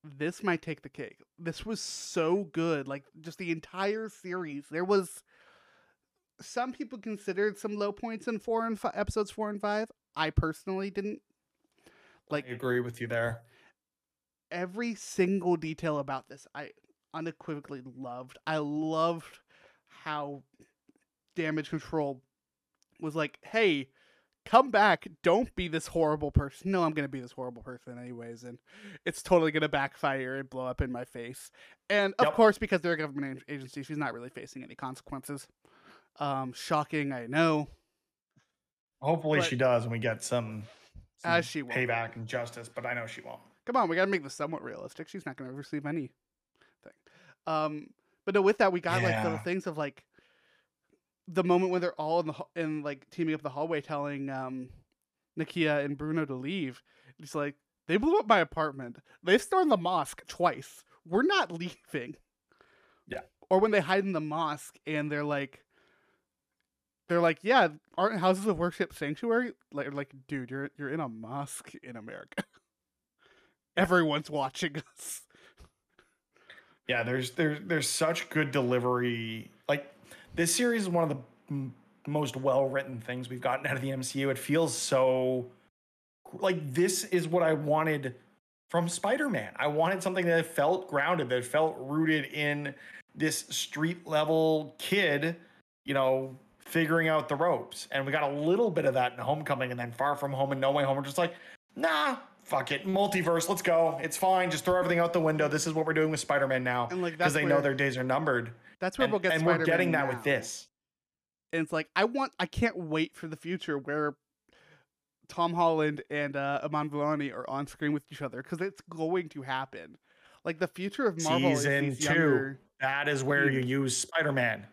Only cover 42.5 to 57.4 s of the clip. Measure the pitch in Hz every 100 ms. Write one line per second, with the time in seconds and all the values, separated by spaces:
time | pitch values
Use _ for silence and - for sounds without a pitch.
42.5 | 120 113 - 120 120 113 - 123 117 -
43.5 | _ - 247 190 165 196 190 139 - 151
44.5 | 165 123 107 - - 160 196 156 131 131
45.5 | 131 139 151 143 160 131 _ _ _ _
46.5 | _ _ _ - _ _ _ - _ -
47.5 | 156 156 151 - _ _ _ - 202 196
48.5 | 214 202 180 175 127 - 113 107 160 180
49.5 | 185 185 156 147 - _ _ _ _ _
50.5 | _ _ _ _ _ _ _ - 175 180
51.5 | 180 185 180 175 - 156 165 160 147 -
52.5 | - 156 151 147 139 _ - 165 156 147
53.5 | 135 165 156 139 147 143 143 135 135 131
54.5 | 131 127 - _ _ _ _ _ - 160
55.5 | 175 156 147 143 139 151 160 147 127 135
56.5 | 190 139 120 _ _ - _ 147 156